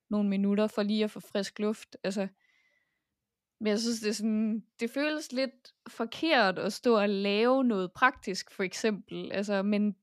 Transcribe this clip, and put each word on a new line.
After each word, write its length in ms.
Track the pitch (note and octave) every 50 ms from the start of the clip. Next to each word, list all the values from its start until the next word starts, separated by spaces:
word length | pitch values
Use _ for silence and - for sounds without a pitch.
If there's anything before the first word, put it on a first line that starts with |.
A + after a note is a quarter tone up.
| _ -
nogle 180 | G#3 G#3 G#3 G3
minutter 380 | G3 G3 G3 G3+ G3+ G3+ G#3+
for 160 | A3 - G#3+
lige 220 | G#3 G3+ A3 G#3+ G#3+
at 60 | G#3
få 100 | - G3+
frisk 380 | - - - G3+ G3 - - -
luft. 380 | G#3 G#3+ A3 - - - - - -
Altså, 240 | F#3+ G3 G#3 F#3+ G3 - _ _ _ _ _ _ _ _ _ _ _ _ _ _ _ _ _ _ _ _ _ _ _ _ -
men 60 | A3 G#3+
jeg 80 | G#3 A3+
synes, 220 | A3+ A#3 A#3 A3
det 80 | G#3 G#3
er 60 | A3
sådan, 480 | - G#3 A3+ G#3+ G#3+ A3 G#3+ A3 G#3+ - _ _ -
det 100 | A#3 A#3
føles 420 | - C#4 D4 D4+ D#4 D4+ D#4 -
lidt 400 | B3 B3+ C4+ B3+ - _ - - _ _ - -
forkert 680 | - - A#3 A#3 - - D#4+ E4 D#4 B3 G#3 F#3+ F#3 -
at 140 | - G3+
stå 240 | - - - B3 A3+ G#3
og 100 | G3+ G#3
lave 560 | G3+ G3 G3+ G3+ G3+ G#3 A#3 B3 C4 C4+ C4
noget 280 | A#3+ G#3+ F#3+ F#3 F#3
praktisk, 580 | - - B3+ C4 C4 - - G#3+ F#3 - - -
for 120 | - -
eksempel. 720 | F#3+ F3+ - - - A3 G#3 F3 - - - - - -
Altså, 300 | - G3 G3+ G#3 G3+ F#3+
men 300 | F#3+ G#3 G#3 G3+ G#3 G#3 F#3+ -